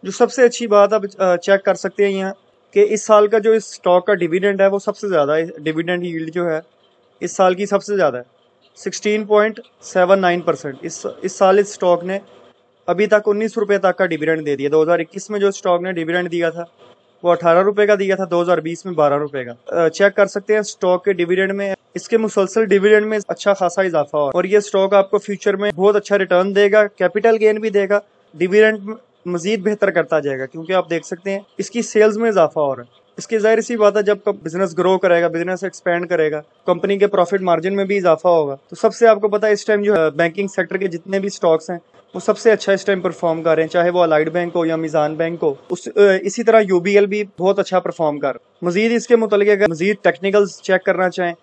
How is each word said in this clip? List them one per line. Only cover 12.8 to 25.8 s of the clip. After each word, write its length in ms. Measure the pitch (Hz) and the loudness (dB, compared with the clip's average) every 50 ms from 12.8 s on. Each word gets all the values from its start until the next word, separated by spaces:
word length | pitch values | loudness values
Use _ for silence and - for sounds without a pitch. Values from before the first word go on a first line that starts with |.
| _ - | _ -4
अभी 180 | 175 175 208 | -2 0 0
तक 200 | 208 214 208 202 | 2 2 0 2
उन्नीस 300 | 214 202 208 220 220 - | 0 -2 -2 -2 -4 -4
रुपये 200 | 233 208 196 202 | -4 -2 -2 -2
तक 180 | 196 196 185 180 | 0 0 -2 0
का 100 | - 190 | 0 -2
dividend 400 | 180 165 151 151 156 160 160 156 | -2 -2 -4 -2 -2 -2 -2 -2
दे 100 | 147 143 | -6 -4
दिया। 140 | 135 139 143 | -4 -2 0
दो 120 | 147 160 | 2 2
हज़ार 200 | 156 160 175 165 | 2 2 0 -2
इक्कीस 300 | 165 - - 202 - - | -2 -6 -10 -16 -12 -8
में 80 | 214 202 | -4 -2
जो 120 | 196 202 | 0 -2
stock 300 | 196 - - 190 175 175 | -2 -2 -2 0 0 0
ने 120 | 175 185 185 | -2 -4 -6
dividend 360 | 165 160 160 170 180 180 180 | -6 -4 -2 -2 -4 -4 -4
दिया 220 | 165 175 170 165 | -4 -2 -4 -4
था, 200 | 160 170 170 - _ _ - - _ _ _ _ _ _ - | -4 -6 -14 -14 _ _ -20 -20 _ _ _ _ _ _ 0
वो 80 | 175 | 0
अठारह 300 | 170 170 170 170 165 175 | 0 2 2 4 4 4
रुपये 260 | 190 202 208 208 208 | 4 2 2 2 2
का 80 | 202 214 | 2 2
दिया 200 | 196 202 190 190 | 2 2 -2 -2
था, 100 | 185 190 | -2 -2
दो 160 | 170 170 175 | -2 0 0
हज़ार 200 | 175 175 180 165 | 2 2 0 0
बीस 240 | 156 165 170 165 - | 0 -6 -10 -10 -10
में 100 | 190 180 | -8 -2
बारह 200 | 156 151 143 139 | 0 2 2 2
रुपये 300 | 147 151 143 139 135 127 | 0 -4 -6 -6 -8 -10
का। 400 | 120 120 _ _ - - 170 170 | -10 -14 _ _ -4 -2 0 0
अ, 40 | 160 | 0
check 240 | 160 - 196 202 196 | 2 2 0 0 2
कर 140 | - 202 | 2 0
सकते 260 | 190 - 208 196 - 214 | 0 0 -10 -2 -2 -2
हैं 100 | 214 208 | -2 -2
stock 420 | 208 - _ 196 185 180 180 180 | -4 -8 _ 0 0 0 0 0
के 80 | 202 196 | -4 -2
dividend 380 | 175 175 165 180 180 190 190 | -2 -2 -2 0 -2 0 -2
में, 240 | 196 196 202 196 190 _ _ _ _ | -4 -6 -6 -6 -8 _ _ _ _
इसके 220 | 175 - - 226 | -14 -8 -2 0
मुसलसल 480 | 226 220 214 - 202 196 180 - 226 226 | 0 0 0 0 0 -2 0 0 -2 0
dividend 400 | 202 202 196 190 208 214 214 208 | 2 2 2 4 4 4 4 2
में 140 | 214 214 214 202 - | 0 -4 -6 -4 -6
अच्छा 240 | 170 - - 202 196 | -10 -2 0 0 0
खासा 300 | 196 190 185 190 - 190 | 2 0 -2 -2 -2 -4
इजाफा 360 | 185 165 156 156 156 - 151 | -2 0 -2 -2 -2 -2 -2
हो 120 | 147 139 135 | -2 0 -2
और 100 | 175 180 | -2 -2
ये 160 | 185 196 208 | 2 0 0
stock 320 | 202 - - 196 190 196 202 | 0 0 0 0 0 4 4
आपको 240 | 202 196 196 - | 2 2 2 -2
future 380 | 202 - - 202 180 - 214 196 | -4 -4 -4 -10 -4 -2 -2 -2
में 160 | 196 208 208 196 | 0 -2 -4 -2
बहुत 200 | 156 | 2